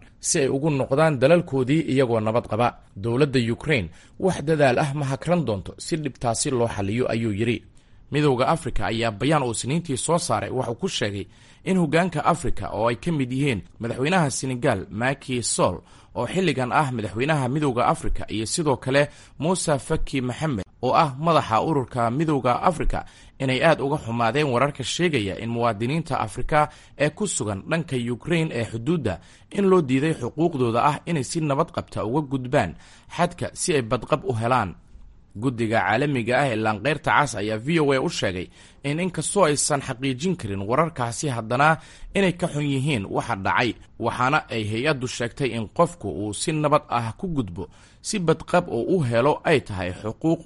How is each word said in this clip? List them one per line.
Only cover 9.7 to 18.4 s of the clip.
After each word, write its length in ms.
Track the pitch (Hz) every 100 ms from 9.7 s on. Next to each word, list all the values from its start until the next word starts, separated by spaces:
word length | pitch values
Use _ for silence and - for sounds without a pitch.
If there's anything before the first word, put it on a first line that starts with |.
| 165 - 123
soo 220 | - 170
saaray 320 | - 110 101
waxa 200 | 127 120
uu 20 |
ku 140 | 120 190
sheegay 380 | - 107 101 90 - - -
in 120 | 185 185
hoggaanka 460 | 156 160 185 151
Afrika 460 | 135 170 120 - 92
oo 180 | 101 117
ay 80 | 120
ka 160 | 175
mid 200 | 156 123
yihiin 300 | 131 147 104 - -
madaxweynaha 500 | 113 110 143 185 143
Senegal 560 | - 131 123 139 101 -
Macky 520 | 101 127 139 - 123
Sall 400 | 110 - 127 87 - - -
oo 120 | 95 127
xilligan 460 | 185 175 135 120
ah 200 | 120 139
madaxweynaha 560 | 120 98 101 143 156 123
Midowga 380 | 151 147 117 -
Afrika 380 | 165 - - -
iyo 160 | 104